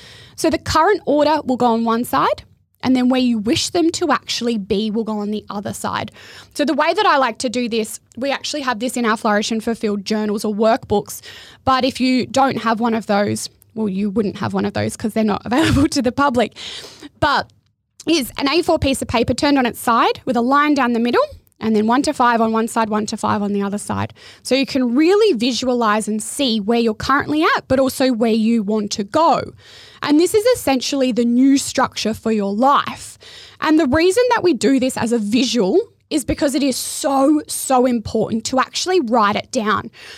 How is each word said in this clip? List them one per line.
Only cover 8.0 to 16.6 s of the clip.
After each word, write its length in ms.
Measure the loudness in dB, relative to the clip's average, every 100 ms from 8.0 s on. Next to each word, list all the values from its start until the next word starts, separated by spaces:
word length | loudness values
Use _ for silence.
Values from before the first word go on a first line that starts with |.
| _ -10
we 140 | -6
actually 300 | -6 -6 -6
have 180 | -4 -4
this 180 | -4 -2
in 80 | -2
our 120 | 0
Flourish 340 | 0 0 0
and 120 | -4
Fulfilled 400 | -4 -4 -4 -4
journals 400 | -4 -2 -2 -2
or 100 | -4
workbooks. 680 | 0 2 2 0 -2 -2 -10 -16 -20 -20 -6
But 220 | 0 0 0
if 160 | 0
you 240 | 0 0 0
don't 320 | 0 0 0
have 220 | -2 0
one 160 | 0 -2
of 100 | 0
those, 440 | 0 0 -4 -8 -16 _ -6
well, 140 | -4
you 200 | -2 -2
wouldn't 280 | -2 -2 -4
have 160 | -4
one 120 | -2 -2
of 80 |
those 240 | -2 -4 -4
'cause 160 | -4
they're 100 | 0
not 180 | 0 -2
<laughs> 40 | -2
available 420 | 0 2 4 2
to 120 | 2
the 100 | 0
public. 460 | 0 0 2 -2 -4